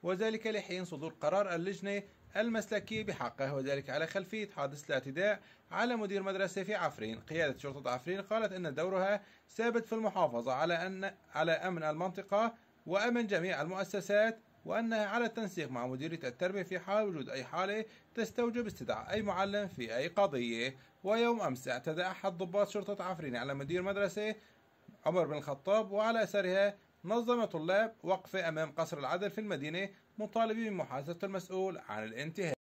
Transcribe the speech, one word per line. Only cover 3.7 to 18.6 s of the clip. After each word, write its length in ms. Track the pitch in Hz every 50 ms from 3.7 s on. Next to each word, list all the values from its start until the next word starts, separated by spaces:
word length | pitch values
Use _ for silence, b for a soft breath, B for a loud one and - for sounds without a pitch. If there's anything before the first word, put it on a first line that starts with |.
| 139 139 135 -
على 180 | 131 147 160 156
خلفية 420 | - 196 190 - - 220 214 202
حادث 400 | - - 143 139 139 143 - -
الاعتداء 520 | 147 131 131 139 135 156 190 208 208 196 B B B B B _
على 240 | 170 180 220 247 247
مدير 280 | 233 214 196 202 196 190
مدرسة 400 | 196 196 196 196 180 185 196 190
في 120 | 175 214
عفرين. 440 | 190 175 151 131 - 110 110 113 -
قيادة 380 | - - 156 165 165 143 127 -
شرطة 340 | - 143 131 143 131 -
عفرين 300 | 123 127 - 170 180 196
قالت 320 | 196 - 214 226 220 202 185
أن 200 | 185 180 160 135
دورها 500 | 135 160 185 190 185 185 196 208 202 196 B B B B B
ثابت 360 | - - 226 233 233 233 226
في 100 | - 226
المحافظة 580 | 226 220 214 185 185 175 147 117 117 117 131 127
على 200 | 131 156 165 170
أن، 400 | 165 175 190 190 190 190 196 - - _ - -
على 180 | 151 160 170
أمن 320 | 165 - 170 185 180 165 156
المنطقة 720 | 156 151 156 175 190 175 - - - 196 202 226 226 226 B B B B B _
وأمن 420 | - 170 196 208 240 240 240 233 208
جميع 340 | 202 170 165 190 180 135
المؤسسات، 760 | 147 165 185 190 196 190 - 202 180 - 202 208 214 226 226 - - _ _ _ -
وأنها 400 | 160 180 208 226 226 226 220 214
على 200 | 196 202 240 240
التنسيق 460 | 226 226 226 226 190 - - 156 131
مع 160 | 127 123 120 127
مديرية 320 | 131 127 143 165 165 160 -
التربية 400 | 127 120 - 180 185 190 202 180
في 160 | 175 190 180
حال 280 | 175 - 196 214 220 202
وجود 220 | 180 156 135 -
أي 140 | - 135 127
حالة 420 | - - 165 185 190 202 220 220 220 B B B B _
تستوجب 500 | - 220 214 - - 240 240 220 240